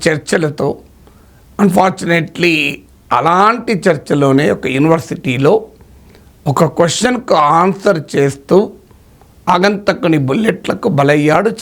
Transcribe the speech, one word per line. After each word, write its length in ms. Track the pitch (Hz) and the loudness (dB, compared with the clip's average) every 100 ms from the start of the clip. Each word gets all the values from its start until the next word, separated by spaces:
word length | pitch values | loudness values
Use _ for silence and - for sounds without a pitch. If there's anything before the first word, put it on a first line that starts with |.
| 160 | -2
చర్చలతో. 680 | 156 - 165 156 143 139 - - - - - - - - - | -2 -2 -2 -2 -4 -6 -6 -12 -20 -20 -20 -20 -20 -14 -2
Unfortunately, 1120 | 202 175 185 - 170 170 151 - 170 156 143 - - - - | 0 2 0 -2 -2 -2 -2 -2 -2 0 -2 -6 -16 -18 -4
అలాంటి 680 | 123 151 180 208 233 - 202 185 | 0 2 2 2 0 -2 -2 0
చర్చలోనే 600 | 151 - 151 143 135 151 | -2 0 0 2 2 2
ఒక 160 | - - | -2 -4
యూనివర్సిటీలో 960 | 131 156 165 - - - 123 139 220 - - - - - - - - - | 0 2 2 -2 -8 -4 0 2 2 -2 -20 -20 -20 -20 -20 -20 -10 -4
ఒక 180 | 135 160 | 0 0
క్వశ్చన్కు 720 | - 170 - 240 247 - 170 | 2 0 0 -2 -2 0 2
ఆన్సర్ 800 | 147 160 185 196 - 170 147 139 | 4 2 2 0 -2 -2 -2 -2
చేస్తూ 560 | 139 135 - 180 214 - - - - - - - - | -2 -2 0 0 0 -8 -20 -20 -20 -20 -20 -12 -2
ఆగంతకుని 680 | 180 196 202 208 175 175 156 | 0 0 -2 -4 -2 0 0
బుల్లెట్లకు 720 | 131 135 220 180 - - 226 | 0 -2 -2 -4 -6 -4 -2
బలయ్యాడు 600 | 143 143 151 151 160 208 - | 0 2 2 2 2 0 -4